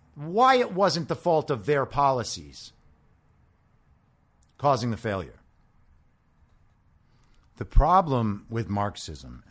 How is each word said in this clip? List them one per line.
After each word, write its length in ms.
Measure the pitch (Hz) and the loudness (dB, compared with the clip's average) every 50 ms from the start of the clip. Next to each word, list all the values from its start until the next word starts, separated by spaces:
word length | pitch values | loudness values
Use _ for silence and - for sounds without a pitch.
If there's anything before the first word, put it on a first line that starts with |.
| _ _ - | _ _ -18
why 400 | 147 147 160 180 214 254 262 269 | -14 -10 -4 0 4 4 4 4
it 160 | 254 240 220 | 4 2 0
wasn't 340 | 190 175 202 185 135 170 151 | -2 0 0 0 0 -2 -4
the 80 | - 165 | -6 -6
fault 360 | - - 175 165 156 - - | -4 -2 0 0 0 0 -2
of 140 | 143 117 92 | -4 -4 -2
their 200 | 113 151 143 131 | 0 0 0 -2
policies 840 | - - 143 139 139 135 123 107 - - 87 76 71 69 - - - _ _ _ _ _ _ _ _ _ _ _ _ _ _ _ _ _ _ _ _ _ _ _ _ _ _ _ _ _ _ _ _ _ _ _ _ _ - | -2 -2 0 2 2 2 0 -4 -6 -10 -12 -14 -16 -20 -20 -20 -20 _ _ _ _ _ _ _ _ _ _ _ _ _ _ _ _ _ _ _ _ _ _ _ _ _ _ _ _ _ _ _ _ _ _ _ _ _ -2
causing 320 | 135 143 135 117 113 120 | 0 0 2 2 0 -4
the 60 | 110 | -4
failure. 420 | 95 - 113 101 95 82 64 - - _ _ _ _ _ _ _ _ _ _ _ _ _ _ _ _ _ _ _ _ _ _ _ _ _ _ _ _ _ _ _ _ _ _ _ _ _ _ _ _ _ _ _ | -4 -4 -4 -4 -4 -6 -8 -12 -20 _ _ _ _ _ _ _ _ _ _ _ _ _ _ _ _ _ _ _ _ _ _ _ _ _ _ _ _ _ _ _ _ _ _ _ _ _ _ _ _ _ _ _
The 80 | - 110 | -14 -6
problem 800 | - - - 139 156 180 190 185 156 135 123 113 107 101 104 - - | 0 4 4 6 6 6 4 4 4 0 0 0 -2 -4 -6 -8 -8
with 200 | 113 113 110 82 | -6 -6 -4 -2
Marxism 760 | 101 101 101 104 101 - - - 78 69 71 65 62 62 - - | -2 -2 -2 -2 -4 -8 -12 -14 -14 -14 -16 -18 -18 -20 -20 -20